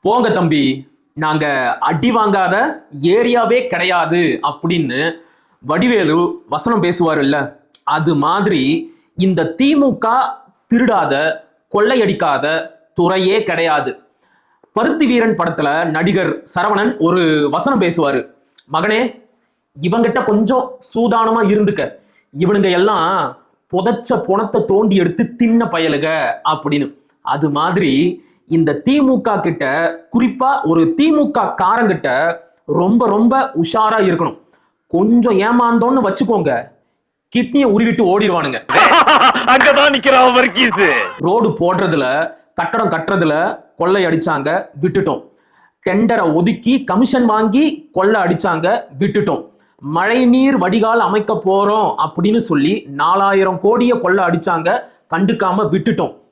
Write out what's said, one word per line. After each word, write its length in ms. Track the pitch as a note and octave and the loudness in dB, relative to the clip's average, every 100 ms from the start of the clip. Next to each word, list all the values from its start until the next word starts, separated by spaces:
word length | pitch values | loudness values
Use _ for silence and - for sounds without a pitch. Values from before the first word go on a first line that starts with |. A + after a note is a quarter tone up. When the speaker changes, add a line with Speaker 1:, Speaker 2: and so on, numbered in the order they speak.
Speaker 1:
"போங்க 280 | F#3 A#3+ A3+ | 2 2 2
தம்பி, 580 | F#3 E3+ D3+ C3+ C3 - _ _ | 0 0 0 0 -4 -10 _ _
நாங்க 640 | - D#3 D3+ D3+ C3+ B2+ - | -6 -4 -2 -2 -2 -4 -2
அடி 340 | D#3+ D#3+ A#3+ | -2 0 0
வாங்காத 640 | A3+ G#3 G3 F3+ G3 B3 - - C#3+ | 0 0 0 0 0 -2 -4 -16 -4
ஏரியாவே 680 | D#3+ G#3 A#3+ A#3+ A3+ B3 B3 | 2 2 2 2 2 0 0
கிடையாது" 720 | E3+ F#3 F3 D#3+ F3 D#3+ - | -4 0 0 0 0 0 0
அப்படின்னு 720 | B2 - E3+ F3 C#3+ B2+ D#3+ D#3+ - _ _ _ | -4 -4 -2 -2 -2 -2 -4 -6 -20 _ _ _
வடிவேலு 840 | A#2+ D#3+ B3 A3+ D#3+ D#3+ E3+ - - | -4 0 2 2 2 2 0 -4 -8
வசனம் 340 | D3+ A#3 A3+ | -4 0 0
பேசுவாருல்ல, 720 | F3 F3 E3 D3+ C#3 D3 C3 - _ - | 0 0 0 0 0 -2 -4 -12 _ -12
அது 320 | - D#3 D#3 D3 | -6 -2 0 0
மாதிரி 800 | D3 F3 G3+ E3 C3 D#3+ - _ _ - | 0 0 0 0 0 -2 -6 _ _ -2
இந்த 300 | F#3+ E3+ E3 | 0 0 -4
தி 300 | - C#4 D4+ | 0 0 2
மு 220 | C#4 - | 0 0
க 340 | A3+ B3 B3+ - _ _ _ | -2 0 -2 -6 _ _ _
திருடாத, 760 | A#3 A#3+ G3+ D3 C#3 D#3 D#3+ - _ _ | 0 2 0 0 0 -2 -4 -12 _ _
கொள்ளையடிக்காத 960 | G3+ A3 C4 G3+ - D#3 C3+ D3 D#3+ - - _ | 0 2 2 0 0 -2 0 -2 -4 -6 -18 _
துறையே 500 | - E3+ F#3+ F#3 G#3+ | -2 0 2 0 0
கிடையாது. 580 | G#3+ E3+ E3 D3 C3 - _ _ _ _ _ _ _ | -2 -2 0 0 -2 -10 _ _ _ _ _ _ _
பருத்தி 320 | - A#3 D#4+ C#4 | -2 0 2 2
வீரன் 300 | B3 A3+ - | 2 2 0
படத்துல 500 | E3+ - D3 D#3 E3+ | -2 -2 -2 0 -2
நடிகர் 560 | D#3 F3 F#3+ E3+ - - F3 | 0 0 0 -2 -4 -6 -2
சரவணன் 400 | G3+ G3+ G#3 - | 0 0 -2 0
ஒரு 480 | E3 F3+ E3 D3+ D3 | 0 2 2 0 0
வசனம் 300 | D#3+ C#4 B3+ | 0 -2 0
பேசுவாரு, 460 | F3+ - C#3+ C3+ - _ _ - _ | 0 0 0 -2 -6 _ _ -20 _
"மகனே, 500 | D#3 G3 A3 B3 - _ _ _ _ _ C#3 | -4 0 0 -2 -6 _ _ _ _ _ -6
இவங்கிட்ட 420 | E3+ A3+ A3+ B3+ | -2 0 0 0
கொஞ்சம் 540 | A#3 G#3 A3+ B3+ B3 - - A3+ | 0 0 2 0 -2 -12 -8 -2
சூதானமா 460 | A#3 A3+ A3+ A3+ | 0 2 0 0
இருந்துக்க, 500 | G3+ G#3 G3+ - C3 - _ _ _ C#3 | 2 2 0 -2 -6 -10 _ _ _ -2
இவனுங்க 320 | F3+ G3+ F#3+ | 0 2 2
எல்லாம் 680 | F3+ G#3 G3+ E3 F#3+ - - _ _ _ | 2 0 0 -2 -2 -6 -10 _ _ _
புதைச்ச 400 | F3 F#3+ - - | -2 0 -2 -2
பொணத்தை 520 | A#3+ - G3 G#3+ A#3 - | -4 0 -2 0 -2 0
தோண்டி 300 | G3 A3 G3 | 2 2 2
எடுத்து 400 | E3+ - - - | 0 0 -4 0
தின்ன 300 | A#3 A#3 A3+ | 2 2 0
பயலுக" 680 | E3 D#3+ C#3+ D#3 D#3+ B2+ - | -2 -2 0 -2 -2 -2 -4
அப்படின்னு. 600 | - C#3+ D3 D3 C#3 - _ _ | -4 -4 -2 -4 -4 -10 _ _
அது 280 | - C#3+ D3+ | -6 -2 -2
மாதிரி 720 | C#3+ E3 F3 E3 C3+ F3 - _ _ _ | -2 -2 0 0 2 0 -2 _ _ _
இந்த 340 | E3 D3+ C#3+ | 0 0 0
தி 220 | - C#4+ | 0 2
மு 200 | C4+ B3 | 2 2
க 180 | A#3 G3 | 0 -2
கிட்ட, 560 | E3+ D#3 C#3 C#3+ E3+ - - | -2 -4 -4 -2 -4 -6 -4
குறிப்பா 500 | A#3 A#3+ - C4 C#4 | 0 0 0 -2 0
ஒரு 300 | - E4 E4 | 0 2 2
தி 180 | - D#4 | 2 2
மு 200 | D4+ D4 | 2 0
க 240 | B3+ G3+ - | -2 -4 -2
காரங்கிட்ட 720 | F#3+ A3+ A3 E3 D3 B2+ E3 E3+ - _ - | 0 2 0 0 -2 -2 -2 -4 -14 _ -6
ரொம்ப 420 | D3+ F3+ A#3 A3+ | -2 2 2 2
ரொம்ப 440 | G3+ A#3 C4 B3+ | 2 2 2 0
உஷாரா 460 | D#3+ E3 A3+ A3 A3 | -2 -2 0 0 2
இருக்கணும். 400 | F#3+ E3 - - _ _ _ _ _ | 0 0 -4 -6 _ _ _ _ _
கொஞ்சம் 520 | E3 G#3+ A#3+ A#3 F#3+ | -2 2 2 2 2
ஏமாந்தோன்னு 640 | G#3 A#3+ A#3+ A#3 A#3 C4+ | 2 2 2 2 2 0
வச்சுக்கோங்க, 640 | G3+ - A#3+ G#3+ C#3+ A#2+ - _ _ _ _ _ _ A#3+ | 0 -2 0 0 0 -4 -6 _ _ _ _ _ _ -4
கிட்னியை 300 | B3 C#4+ C4 | 0 0 2
உருவிட்டு 400 | G3+ A#3 A#3 F#3+ | 2 2 2 2
ஓடிடுவானுங்க. 560 | G3 G#3 F3 C#3 B2 - | 2 2 0 -2 -6 -2
Speaker 2:
<laughs> 800 | - - E4+ D4+ C#4+ B3 A#3+ - | 2 4 4 4 4 4 2 2
அங்கதான் 480 | C4 D4 C#4 C#4+ | 4 4 4 2
நிக்கிறான் 400 | C4+ C#4 C4 B3+ | 2 2 4 4
வர்கீஸ். 600 | B3 B3+ F#3 A#3+ F#3+ F#3 B2 G2 - | 4 0 0 0 2 2 2 -4 -2
Speaker 1:
ரோடு 320 | D#3 A3 G#3+ | 0 2 0
போடுறதுல, 840 | C#3+ E3+ F3+ F#3 D#3 B2+ C#3+ E3 - _ | 0 0 0 0 0 0 -2 -4 -8 _
கட்டடம் 360 | - E3 A3+ G3+ | -8 -4 -2 -2
கட்டுறதுல 680 | D#3+ - F#3+ E3 D3+ F#3+ G#3+ - - | -2 -2 0 0 0 -2 -6 -16 -4
கொள்ளையடிச்சாங்க, 880 | E3+ G3 F3 E3 E3 D3 C#3+ F3 - C#3+ | 0 2 0 -2 -2 -4 -2 -4 -6 -6
விட்டுட்டோம். 480 | E3+ G3 E3 B2 - _ _ _ _ _ - | -2 -2 -2 -4 -10 _ _ _ _ _ -2
டெண்டரை 440 | G3 A#3 A3+ F3 | 0 0 0 0
ஒதுக்கி 500 | D#3 F3+ G3+ - C4+ | 0 0 -2 -2 -2
கமிஷன் 420 | - F#3+ B3+ C4 A#3+ | 0 0 0 2 2
வாங்கி 640 | G#3+ A3 A#3+ D4+ D#4 - | 0 0 2 0 -2 -6
கொள்ளை 280 | F3 F#3+ A3 | -2 0 0
அடிச்சாங்க, 600 | F3 D#3+ F#3+ E3 F3 A3 - C3+ | 0 -2 -2 -2 -2 -2 -4 -6
விட்டுட்டோம். 480 | G3 G#3 G3 C3 - _ _ _ | -2 -2 -2 -4 -8 _ _ _
மழைநீர் 800 | C#3 D#3+ G3+ A#3+ B3 B3+ C4+ C4+ | -6 -2 0 2 2 4 2 0
வடிகால் 420 | A#3+ A3 A3 A#3+ | 0 0 2 0
அமைக்க 420 | F#3 G#3 G#3 G#3+ F#3+ | 0 -2 -2 -2 0
போறோம் 500 | G3 G3+ A3 F#3 - | 0 2 0 -2 -2
அப்படின்னு 400 | D#3 - F#3+ A3+ | -6 -2 0 0
சொல்லி 480 | - D3+ D3 G#3 - | 0 0 0 -2 -6
நாலாயிரம் 720 | C#3 D#3+ F#3+ G3 G3 F#3+ F3+ | -4 0 2 2 2 0 0
கோடியை 400 | G3 A#3 A#3+ A#3+ | 0 2 2 0
கொள்ளை 240 | F3+ G3 | 0 0
அடிச்சாங்க, 560 | F3 E3+ F#3+ E3+ E3 A#3+ - _ _ | 0 -2 -2 -2 -2 -2 -6 _ _
கண்டுக்காம 600 | E3 F#3+ F#3+ G3 F#3+ G#3 | -2 -2 0 -2 -2 -2
விட்டுட்டோம். 460 | F#3+ A#3 D#3 A2 - _ | 0 -2 -2 -4 -8 _